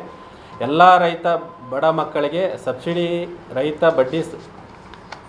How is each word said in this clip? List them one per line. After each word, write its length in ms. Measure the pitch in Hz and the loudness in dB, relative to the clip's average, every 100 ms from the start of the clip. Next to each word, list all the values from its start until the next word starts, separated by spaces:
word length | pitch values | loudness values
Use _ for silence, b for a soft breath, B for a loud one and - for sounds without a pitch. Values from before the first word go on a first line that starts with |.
| 180 B B B B - 120 | -8 B B B B -8 -2
ಎಲ್ಲ 140 | 156 180 180 170 | 6 8 8 4
ರೈತ 200 | 170 170 165 - - - | 0 -2 -2 -4 -16 -8
ಬಡ 120 | 135 160 160 | 0 0 0
ಮಕ್ಕಳಿಗೆ 420 | 151 151 147 165 185 107 127 | -2 -2 -2 -2 -4 -4 -6
ಸಬ್ಸಿಡಿ 420 | 127 170 175 170 175 170 175 - 127 | -6 -4 -2 -2 -4 -6 -12 -8 -4
ರಹಿತ 260 | 147 151 165 160 | -4 2 2 4
ಬಡ್ಡಿ 240 | 131 165 156 | 0 -2 -6
ಸ-, 160 | - - - - - - - - - | -10 -18 -20 -20 -20 -20 -20 -20 -20